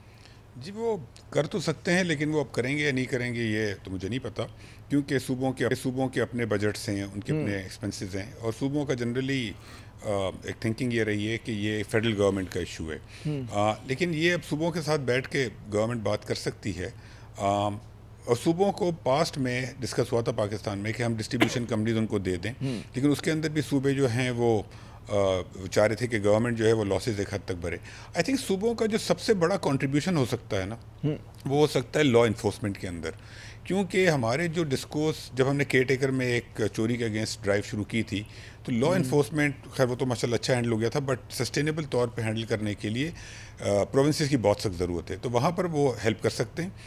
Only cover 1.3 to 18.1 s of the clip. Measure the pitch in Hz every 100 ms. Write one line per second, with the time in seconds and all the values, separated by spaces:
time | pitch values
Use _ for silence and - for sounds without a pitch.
1.3 | 143 160 202 165 156 - 180 180 147 151
2.3 | 156 131 - 123 147 147 131 127 127 123
3.3 | 117 117 107 107 95 98 92 95 127 113
4.3 | 107 113 - - - - 143 139 135 -
5.3 | 127 131 127 120 127 131 127 131 127 110
6.3 | 120 117 104 104 101 - 101 101 101 101
7.3 | 156 104 98 92 - 101 - 98 95 101
8.3 | - 117 113 139 147 139 123 120 123 135
9.3 | 135 110 - - - - - 110 98 95
10.3 | 87 98 92 113 113 127 117 107 104 107
11.3 | 113 - 107 104 107 101 113 113 101 101
12.3 | 98 90 92 85 - 80 73 - - 156
13.3 | 143 120 104 104 107 123 135 175 151 170
14.3 | 175 - 151 170 165 147 156 123 127 123
15.3 | 135 120 - - 101 110 120 104 104 -
16.3 | 117 147 - 110 87 90 - - - -
17.3 | - 98 101 104 104 - - -